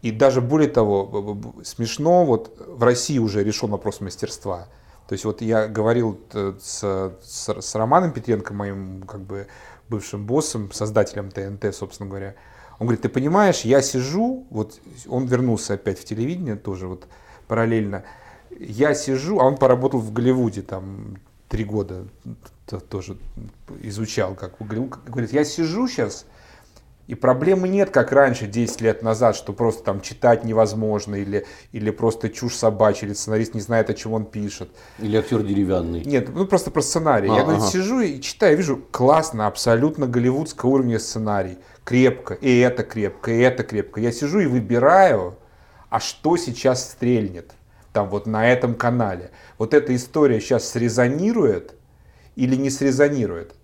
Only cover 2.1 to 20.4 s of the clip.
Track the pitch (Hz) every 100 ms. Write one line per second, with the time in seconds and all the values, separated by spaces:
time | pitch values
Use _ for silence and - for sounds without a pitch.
2.1 | 180 165 113 - - - 139 117 123 -
3.1 | 143 113 101 101 104 113 101 107 - 95
4.1 | - - - 101 90 90 - _ - _
5.1 | 98 107 107 110 113 107 110 110 117 117
6.1 | 98 - 107 98 98 - - 101 95 95
7.1 | 90 - - - 104 - 107 113 156 180
8.1 | 120 110 107 98 101 101 98 95 95 95
9.1 | 101 95 98 101 - - - _ 110 -
10.1 | 104 104 131 156 117 101 - 107 110 101
11.1 | 101 98 95 98 101 104 98 98 - 101
12.1 | 98 98 - - - - - 117 113 113
13.1 | 127 139 180 202 156 110 139 - 131 127
14.1 | 170 233 254 - 110 107 - - 160 -
15.1 | 127 127 123 127 110 - 98 - 92 -
16.1 | 107 120 180 165 104 - 92 92 92 -
17.1 | - - - - 110 113 113 104 98 -
18.1 | - - - _ - - 107 147 147 -
19.1 | 131 151 202 131 143 131 123 127 135 110
20.1 | 107 123 127